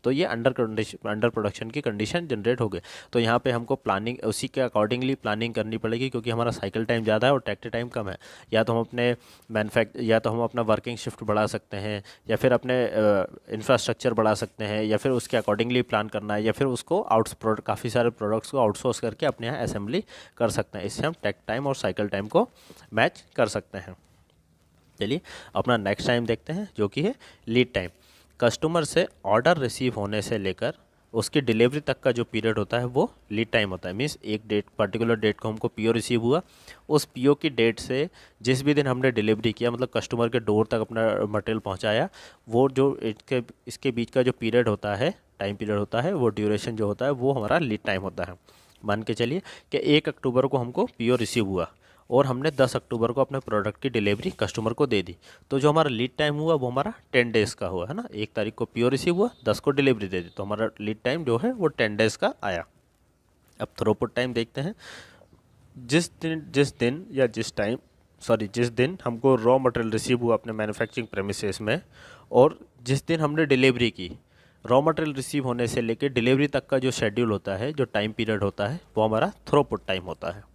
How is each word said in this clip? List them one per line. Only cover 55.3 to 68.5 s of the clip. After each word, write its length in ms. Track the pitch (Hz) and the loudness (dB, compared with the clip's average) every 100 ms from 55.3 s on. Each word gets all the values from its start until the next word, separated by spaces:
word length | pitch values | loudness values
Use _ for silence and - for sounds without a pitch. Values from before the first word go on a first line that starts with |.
| - _ | -20 _
तो 100 | 139 | 2
जो 100 | 147 | 4
हमारा 200 | 156 147 | 4 2
लीड 220 | 113 127 - | 0 -4 -2
टाइम 180 | 151 147 | -2 0
हुआ 180 | 160 | 0
वो 160 | 156 123 | 0 0
हमारा 240 | 127 208 - _ | -2 -4 -8 _
टेन 200 | 127 120 | 2 4
डेज़ 240 | 110 101 - | 2 0 -2
का 120 | 95 | -4
हुआ, 200 | 90 90 | -4 -4
है 60 | |
ना। 140 | 185 240 | -8 -8
एक 180 | 104 107 | -8 -6
तारीख 200 | - 104 | -4 -6
को 120 | - 113 | -6 -6
पीओ 240 | 117 120 | 0 2
रिसीव 260 | 131 - 175 | 2 0 0
हुआ, 140 | 233 - 110 | -2 -2 -2
दस 140 | 107 | 0
को 120 | - | 0
डिलीवरी 360 | 139 135 117 98 | 4 4 2 0
दे 140 | 92 | -4
दी, 80 | 85 | -6
तो 140 | - | -10
हमारा 260 | 101 104 110 - | -6 -2 -4 -4
लीड 160 | 107 107 | -8 -4
टाइम 220 | 123 160 147 | -4 -2 0
जो 120 | 117 | 0
है 160 | 220 | 0
वो 140 | 247 160 | 0 -2
टेन 300 | - 110 104 | 0 -2 2
डेज़ 200 | 110 - | 0 2
का 160 | 220 - | -4 -2
आया। 220 | 104 87 - _ _ _ _ _ _ _ _ _ | -4 -4 -8 _ _ _ _ _ _ _ _ _
अब 60 | - - | -12 -2
थ्रूपुट 340 | 107 107 120 - | 0 2 0 -2
टाइम 180 | 127 | -2
देखते 280 | 120 113 - | -2 -4 -6
हैं। 140 | 151 226 - - - - _ _ _ _ _ - | -8 -10 -18 -20 -20 -20 _ _ _ _ _ -20
जिस 420 | 120 151 170 _ | 0 0 0 _
दिन, 280 | 160 160 151 | -6 -6 -2
जिस 280 | 135 143 - | 2 2 2
दिन 280 | 117 147 190 | 0 0 -6
या 140 | 135 123 | 0 0
जिस 280 | 113 - - | 0 -6 -4
टाइम, 220 | 104 127 _ _ _ _ | -4 -4 _ _ _ _
सॉरी, 260 | - 110 | -2 0
जिस 200 | 104 | 0